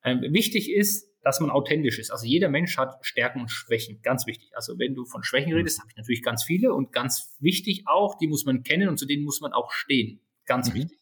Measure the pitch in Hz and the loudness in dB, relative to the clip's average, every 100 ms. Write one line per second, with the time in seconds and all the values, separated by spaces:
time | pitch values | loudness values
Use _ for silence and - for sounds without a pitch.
0 | 127 127 123 165 220 214 - 202 208 - | 0 0 2 2 4 2 2 2 4 2
1 | - _ 147 131 156 139 143 151 139 113 | -6 _ 2 2 2 2 2 2 2 0
2 | 113 110 117 156 185 143 170 - 131 - | -6 -6 0 2 4 2 0 0 -2 -4
3 | - - 120 127 120 - - 113 113 107 | -6 -2 -2 -2 -6 -8 -2 -2 -2 -6
4 | 123 131 - 113 _ - - - 123 135 | -2 -2 -2 -8 _ -12 -10 -4 -4 -4
5 | 120 107 - 131 147 160 165 - - - | -8 -8 -2 0 2 0 0 -4 -8 -16
6 | 113 117 - 113 - 175 247 185 135 - | -4 -2 -2 -4 0 2 4 2 0 -2
7 | 127 - - - 147 185 190 - - 165 | -2 -4 -6 -2 0 0 -2 -4 2 2
8 | 202 - 160 143 143 131 123 156 196 151 | 2 0 -2 -2 0 -2 0 0 0 -2
9 | 135 147 147 - 151 120 - - - 135 | -2 -4 -2 -6 -4 -4 -4 -8 0 0
10 | 107 - _ _ - 127 120 113 160 _ | 0 -6 _ _ -2 0 0 -2 -6 _